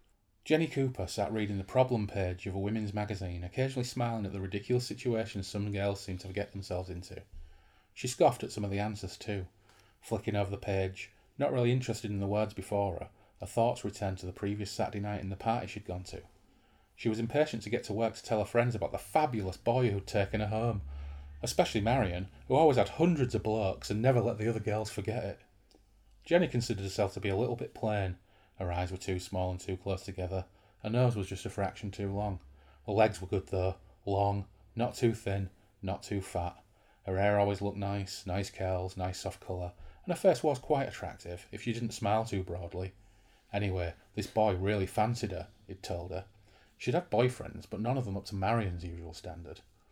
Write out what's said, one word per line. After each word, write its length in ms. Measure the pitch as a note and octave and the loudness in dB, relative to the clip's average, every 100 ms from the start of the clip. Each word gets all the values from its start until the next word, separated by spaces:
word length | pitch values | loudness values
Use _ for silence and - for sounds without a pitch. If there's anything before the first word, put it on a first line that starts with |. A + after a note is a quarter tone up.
| _ _ _ _ - | _ _ _ _ 0
Jenny 220 | D#3 D#3+ | 2 2
Cooper 400 | C#3 C3+ C3 F#2+ | 0 -2 -2 -4
sat 240 | - F2+ | -2 0
reading 240 | A2 G#2 G2 | 0 0 -2
the 60 | |
problem 440 | F#2 B2+ B2+ A#2 G2+ | 2 4 4 2 0
page 400 | G2+ F2+ F2+ G2+ | -2 -2 -2 -6
of 80 | F#2+ | -4
a 40 | |
women's 340 | G2+ A2 G#2 | -2 -2 -2
magazine, 500 | G#2 G#2 F#2+ F#2 F2 | -4 -4 -4 -6 -6
occasionally 400 | F2+ - C3+ C3 A#2+ | -4 -2 -2 -2 -4
smiling 400 | B2 A#2+ A2+ F#2+ | -2 -2 -2 -4
at 80 | |
the 60 | G2 | -4
ridiculous 440 | F#2+ G2+ - B2 B2 | -4 -4 0 0 0
situations 640 | - B2 A2+ A2 G2 F#2 | -4 -2 0 -2 -6 -4
some 240 | G#2 G#2 | -4 -2
girls 280 | G2+ G2+ G2 | 0 0 -2
seem 180 | - F#2 | -6 -8
to 80 | F#2+ | -6
get 220 | F#2+ - | -6 -6
themselves 380 | G2+ G2 F2+ F#2 | -8 -4 -4 -4
into. 320 | F2 - - - - - - _ _ _ | -8 -10 -14 -14 -14 -14 -18 _ _ _
She 140 | - B2 | -6 -4
scoffed 360 | - D3+ B2 | 6 6 6
at 80 | - | -4
some 120 | - | -4
of 80 | G2+ | -2
the 80 | G2 | 0
answers 380 | G#2+ G2+ F#2 - | -2 -4 -8 -8
too, 280 | - G2+ F2 _ _ - _ _ | -6 -4 -6 _ _ -20 _ _
flicking 360 | - G#2+ - G#2 | -4 -2 0 0
over 160 | G2 | 0
the 60 | G2+ | -2
page, 540 | - F#2+ F#2 F#2+ - - _ - | 0 0 0 -4 -12 -18 _ -2
not 140 | C#3+ | 0
really 200 | C3 A#2+ | 2 4
interested 400 | C3 B2 A2 G#2+ | 2 0 -4 -4
in 80 | G2+ | -2
the 80 | G2 | 0
words 260 | G#2 G#2+ | 2 0
before 400 | - - G2+ G2+ E2+ | -4 -2 0 0 -2
her. 100 | - - - _ | -8 -14 -20 _
Her 60 | - | -4
thoughts 360 | A#2+ A#2 A#2+ | 2 2 2
returned 360 | G#2 - G2 F#2 | -6 -4 -4 -4
to 60 | F#2 | -6
the 60 | |
previous 400 | - G2+ G#2 G2+ | -4 -4 -2 -4
Saturday 280 | - - G#2 | -2 -2 -2
night 220 | G#2 G#2 | -4 -4
in 80 | F#2+ | -4
the 60 | G2+ | -2
party 320 | A2+ A#2 F#2+ | 0 0 -2
she'd 180 | - - | -8 -8
gone 160 | F2+ F2+ | -8 -8
to. 160 | F#2 - - _ _ _ _ _ - | -12 -14 -20 _ _ _ _ _ -4
She 140 | A2+ | 0
was 100 | A2 | 0
impatient 420 | A2+ C#3+ D3+ A2 | 2 2 2 0
to 60 | G2+ | -2
get 140 | A2 - | -2 -2
to 80 | |
work 220 | G#2 A2+ - | 0 0 -2
to 80 | |
tell 160 | - A2 | -2 0
her 60 | G2+ | 2
friends 280 | A#2 A#2+ | 4 4
about 180 | A2 - | 2 -2
the 60 | - | -4
fabulous 600 | - D#3+ D3+ A2+ F#2+ - | 0 2 4 2 -2 0
boy 320 | - B2+ A#2+ | 2 4 4
who'd 180 | G2 - | 2 0
taken 320 | G#2+ G2 G#2+ | 0 2 0
her 60 | G#2 | 0
home. 340 | A2 A#2 G#2 - - - - - - | 0 0 0 -4 -8 -10 -12 -14 -6
Especially 380 | - - E3+ - | 0 2 4 4
Marion, 460 | G#2 C3 F#2+ F2 F#2+ - - | 4 4 4 0 -6 -10 2
who 80 | C3+ | 6
always 220 | D#3+ A#2+ | 8 8
had 120 | G2 | 4
hundreds 460 | - F3 D#3 B2 G#2+ | 4 4 6 2 2
of 80 | |
blokes 460 | A2 A2 F#2+ - - | 2 2 2 0 -2
and 120 | G#2 | 2
never 180 | B2+ B2 | 4 4
let 160 | G#2+ G#2+ | 2 2
the 120 | A2 | 0
other 100 | A2 | 0
girls 300 | A2 G#2+ G#2 | 0 -2 -2
forget 340 | - G2+ A2 | -4 -4 -2
it. 160 | F#2 - - _ _ - _ _ _ - | -4 -8 -14 _ _ -20 _ _ _ -14
Jenny 240 | - F3 D#3 | 2 4 4
considered 360 | B2 A#2 G2 | 2 0 -2
herself 300 | G2 - F#2+ | -2 0 0
to 60 | - | 0
be 100 | G2+ | 0
a 60 | F#2+ | 0
little 200 | A#2+ A#2+ | 0 -2
bit 180 | - | -6
plain. 440 | - A2 G#2 F#2+ F2+ _ _ _ - | -4 0 0 0 -4 _ _ _ -6
Her 120 | F2+ | -2
eyes 200 | F2 F2 | 0 -2
were 60 | F#2 | -4
too 220 | - F#2 | -2 -4
small 320 | - F#2 F#2 | -2 -2 -2
and 80 | F#2 | -2
too 180 | - F2+ | -4 -4
close 260 | G2 F#2 | -2 -4
together. 420 | - F2+ F2 F#2 - - - _ | -4 -6 -2 -2 -4 -12 -20 _
Her 60 | G#2+ | 0
nose 260 | A#2+ B2 G#2+ | 4 4 2
was 120 | F#2 | -2
just 180 | F#2+ - | -4 -6
a 40 | |
fraction 420 | - G2 - G#2 | -2 -2 -4 -8
too 200 | G#2 G2+ | -4 -2
long. 280 | G2 G#2 F#2 - - - - - | -2 -2 -4 -10 -20 -20 -12 0
Her 80 | |
legs 280 | G#2 A2 - | 6 6 4
were 60 | F#2 | -2
good, 200 | G2 - | -2 0
though. 280 | F#2+ F#2 - - - G2+ | 0 0 -2 -10 -8 0
Long, 400 | G2 G2+ G2+ G2 - - A2+ | 2 2 0 -4 -14 -10 -4
not 200 | A#2+ - | -2 2
too 180 | A#2+ | 2
thin, 360 | G#2 G2+ G2 F#2+ - _ _ | 2 0 -2 -2 -8 _ _
not 200 | F#2+ F2+ | -4 -4
too 180 | - G2+ | -4 -4
fat. 340 | - F2+ F2 - - _ _ _ - | -2 -2 -4 -6 -16 _ _ _ -2
Her 120 | F#2+ | 4
hair 220 | G#2 G#2 | 6 6
always 220 | G2+ G2 | 4 2
looked 160 | G2+ G2+ | -2 -2
nice, 460 | G2 G2+ F#2+ - F#2 | -2 -2 -4 -6 -4
nice 240 | F#2+ F#2+ | -2 -2
curls, 480 | - F#2 F2+ F#2 F#2+ | -4 -2 -2 -2 -4
nice 220 | F#2 F#2 | -4 -4
soft 260 | F#2+ - - | -6 -6 -6
colour, 260 | F2+ F2 - - - - | -6 -6 -8 -16 -10 -6
and 80 | |
her 60 | E3 | 4
face 240 | G3 C3+ | 6 6
was 160 | D#3 C3+ | 4 0
quite 280 | - C#3 C#3 | 2 0 0
attractive 580 | - E2+ - F2 F2 - | -4 -8 -8 -10 -10 -10
if 100 | - | -6
she 100 | A#2 | -4
didn't 200 | A2+ A#2 | -2 -4
smile 320 | - G#2 A2 A2+ | -2 2 2 2
too 180 | G2 | -2
broadly. 500 | F2+ F2 E2+ F2+ F#2 - - - _ _ _ | -2 -6 -6 -6 -6 -10 -20 -20 _ _ _
Anyway, 400 | G2+ G2+ F#2 E2+ - - G#2+ | -2 0 0 -2 -6 -8 -6
this 120 | G2 | 0
boy 260 | A2 A2 F#2 | 4 4 4
really 300 | F#2+ G#2 F#2+ | 2 2 2
fancied 460 | - A2 A#2+ G#2 | 2 2 2 -2
her, 160 | F2 - - - | -4 -8 -16 -16
he'd 140 | - | -10
told 280 | - F2 F2 | -6 -6 -4
her. 140 | F2+ - - - - - - | -6 -8 -16 -20 -20 -20 -6
She'd 160 | - | 0
had 160 | D#3 F3 | 0 2
boyfriends, 560 | G#2+ B2+ - - - - | 4 4 0 -8 -12 -8
but 100 | G#2 | -2
none 180 | A2+ C3 | 0 0
of 80 | G#2+ | -2
them 120 | F#2+ | -4
up 80 | - | -4
to 100 | G2 | -2
Marion's 480 | F#2+ A#2 G2 F2 | 2 2 0 -2
usual 300 | F2 E2+ E2 | -6 -8 -10
standard. 480 | - - E2 D#2 D2 - _ _ | -10 -10 -6 -6 -8 -16 _ _